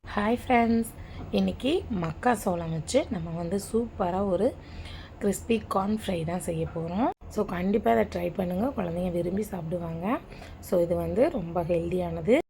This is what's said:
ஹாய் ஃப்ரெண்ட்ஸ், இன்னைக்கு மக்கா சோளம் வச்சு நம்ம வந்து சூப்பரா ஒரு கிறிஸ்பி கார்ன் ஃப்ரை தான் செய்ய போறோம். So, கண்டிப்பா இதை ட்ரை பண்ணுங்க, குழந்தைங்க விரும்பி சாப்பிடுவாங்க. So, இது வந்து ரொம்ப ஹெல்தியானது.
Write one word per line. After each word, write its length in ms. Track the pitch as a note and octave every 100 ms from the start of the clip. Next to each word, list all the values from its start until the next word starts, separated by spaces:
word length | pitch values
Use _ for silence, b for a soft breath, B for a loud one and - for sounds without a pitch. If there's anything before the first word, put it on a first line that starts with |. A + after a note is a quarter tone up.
| -
ஹாய் 220 | - G#3 A#3+
ஃப்ரெண்ட்ஸ், 480 | - A#3+ A3+ A#3 A3+ - B B B G3+
இன்னைக்கு 320 | F#3+ F3+ B3+ F4+ - G3+
மக்கா 300 | E3 - B3 G#3+
சோளம் 320 | G3+ F3 E3
வச்சு 260 | D#3+ - B3+ E4
நம்ம 140 | F#3 E3 E3
வந்து 180 | E3+ G3 G3
சூப்பரா 520 | A3 A#3 - F3+ F3+ G3+
ஒரு 160 | F3 A#3 - B B B B B -
கிறிஸ்பி 340 | G#3 G3 - A3+ -
கார்ன் 220 | G3 G3 G#3+
ஃப்ரை 140 | G3+ F3 D#3+
தான் 160 | F3 F3
செய்ய 160 | E3 D#3+
போறோம். 340 | E3 E3 F#3 D4 - -
So, 60 | - G3
கண்டிப்பா 380 | F3+ F#3 G#3+ A#3
இதை 100 | A3+ G#3
ட்ரை 140 | F3 F3 E3
பண்ணுங்க, 280 | F3+ F3+ B3+ C4
குழந்தைங்க 340 | F3+ E3+ F3+ F3
விரும்பி 280 | F3 F#3+ G#3
சாப்பிடுவாங்க. 540 | F#3 D#3+ F3 E3+ E3 F#3 D4+ - B B B -
So, 120 | F3+
இது 120 | E3+ E3+
வந்து 200 | E3+ F#3 D4+ C#4+
ரொம்ப 260 | E3 F3 E3
ஹெல்தியானது. 640 | E3+ E3+ F3+ F3 E3 D#3+ C#4